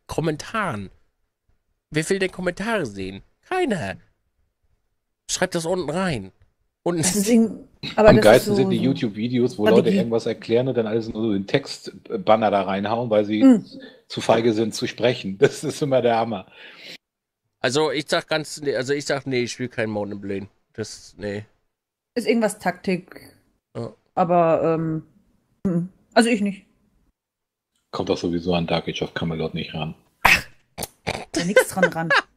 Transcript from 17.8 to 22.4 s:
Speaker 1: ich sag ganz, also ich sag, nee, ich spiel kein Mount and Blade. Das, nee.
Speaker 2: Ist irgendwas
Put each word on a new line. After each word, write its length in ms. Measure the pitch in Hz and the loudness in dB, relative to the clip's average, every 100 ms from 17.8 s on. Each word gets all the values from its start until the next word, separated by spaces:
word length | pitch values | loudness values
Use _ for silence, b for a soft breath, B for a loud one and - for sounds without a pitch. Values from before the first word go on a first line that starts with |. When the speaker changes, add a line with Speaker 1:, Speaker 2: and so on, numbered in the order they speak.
| 156 | 0
Speaker 1:
ich 140 | 135 - | -2 -2
sag 200 | 170 - | -2 -2
ganz, 320 | 156 147 - 143 117 | -4 -4 -6 -4 -2
also 180 | 127 | -2
ich 120 | 143 139 | -4 -2
sag, 220 | 143 135 | -4 -2
nee, 160 | 127 | -2
ich 80 | 120 | -2
spiel 160 | - 123 | -4 -8
kein 220 | - 110 | -4 -4
Mount 240 | 107 101 | -4 -6
and 80 | 101 | -8
Blade. 260 | 98 98 101 _ _ | -6 -6 -8 _ _
Das, 420 | - 107 - - - | -12 -12 -12 -20 -12
nee. 280 | 104 104 107 _ _ _ _ _ _ - | -8 -8 -10 _ _ _ _ _ _ -4
Speaker 2:
Ist 120 | 214 | 0
irgendwas 320 | 226 | 2